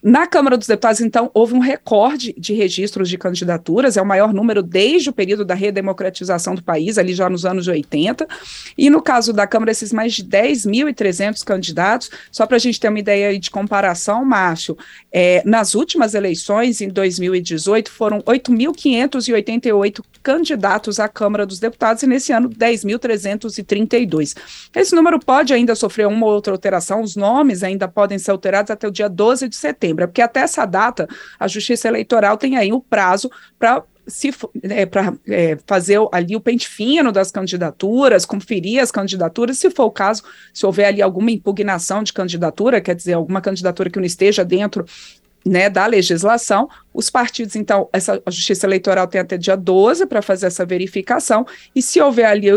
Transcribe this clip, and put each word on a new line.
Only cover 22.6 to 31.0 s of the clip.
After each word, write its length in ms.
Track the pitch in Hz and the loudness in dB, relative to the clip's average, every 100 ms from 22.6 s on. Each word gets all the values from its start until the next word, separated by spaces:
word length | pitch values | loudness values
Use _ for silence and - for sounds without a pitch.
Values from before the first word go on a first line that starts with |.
| 226 233 202 | 0 0 -2
mil 120 | 220 | -4
trezentos 600 | 240 220 190 208 220 202 | -2 -4 -4 -8 -8 -12
e 40 | |
trinta 360 | 202 208 220 240 | -4 -2 2 0
e 80 | 226 | 0
dois. 280 | 156 147 - - - - | -2 -4 -6 -16 -20 -10
Esse 200 | - 381 | -2 2
número 260 | 339 330 330 | 4 4 4
pode 320 | - 165 285 | 2 2 4
ainda 220 | 254 240 | 2 2
sofrer 320 | 226 214 196 208 | 0 -2 0 0
uma 180 | 214 | 2
ou 80 | 220 | 2
outra 220 | 208 208 | 2 0
alteração, 480 | 190 196 185 170 202 | -2 0 -2 -2 -4
os 140 | 220 196 | -4 -2
nomes 460 | 202 254 294 190 | 2 4 2 2
ainda 240 | 185 196 185 | -4 -4 -4
podem 320 | 175 202 196 | 0 0 0
ser 120 | 190 | -2
alterados 400 | 196 190 196 208 | -2 0 0 0
até 180 | 214 214 | -4 -6
o 20 | |
dia 160 | 196 208 | -2 -4
doze 400 | 175 214 247 262 | 2 2 2 -2
de 100 | - | -6
setembro, 340 | 302 294 190 | -6 -4 -2
é 160 | 160 175 | -2 -2
porque 160 | 175 | 2
até 160 | 233 262 | 2 2
essa 260 | 311 - | -2 0
data 440 | 226 185 226 240 | -2 0 0 -2